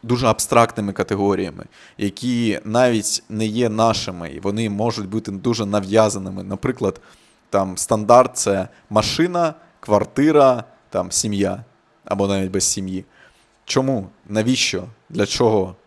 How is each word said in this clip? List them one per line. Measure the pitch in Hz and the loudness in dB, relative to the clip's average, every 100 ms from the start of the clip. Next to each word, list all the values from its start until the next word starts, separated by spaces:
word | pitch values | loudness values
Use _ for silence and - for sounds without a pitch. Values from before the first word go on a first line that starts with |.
дуже | 117 120 127 | -2 0 2
абстрактними | 107 - 120 117 - 101 | 0 2 2 2 0 -8
категоріями, | 95 98 98 101 95 95 71 - _ - - | -4 -4 0 0 0 -4 -8 -20 _ -20 -6
які | 101 95 123 120 117 98 104 | -6 -4 -4 -2 0 -2 -2
навіть | 113 127 113 104 - _ | 2 2 2 -2 -6 _
не | 107 110 | -4 -2
є | 110 120 | 0 0
нашими, | 107 113 110 - 87 82 | 2 2 2 -4 -8 -10
і | 71 | -6
вони | 98 104 113 | -6 -2 -4
можуть | 101 113 110 98 | -2 -2 -4 -6
бути | 107 104 | -6 -6
дуже | 98 120 117 101 | -4 -2 -2 0
нав'язаними. | 104 95 110 110 101 95 95 | -2 2 4 4 0 -8 -10
Наприклад, | 95 98 131 127 101 - - _ _ _ _ | -10 -6 -4 -2 -4 -4 -16 _ _ _ _
там | 101 95 90 | -2 -2 -4
стандарт — | - 110 104 120 123 - | -2 -2 6 6 6 0
це | - 98 - - _ | -2 -2 -2 -12 _
машина, | 107 107 - 175 175 165 151 _ _ | 0 0 0 0 2 -2 -4 _ _
квартира, | - - - - 151 147 135 123 113 _ _ | 0 2 2 2 4 6 6 4 -4 _ _
там | - 90 | -6 -4
сім'я, | - 110 101 98 95 117 _ _ _ - | -4 -2 0 0 -2 -12 _ _ _ -8
або | 101 98 | -2 0
навіть | 98 95 | 0 -2
без | 95 | -2
сім'ї. | - - 95 92 - _ - _ _ _ - | -2 -4 -6 -8 -10 _ -20 _ _ _ -4
Чому? | 135 131 127 95 _ - | -2 0 -2 -6 _ -6
Навіщо? | 104 110 127 - 92 95 - _ | -2 0 0 0 -4 -8 -20 _
Для | 95 101 | -2 -2
чого? | - 117 107 92 90 | 2 4 4 0 -8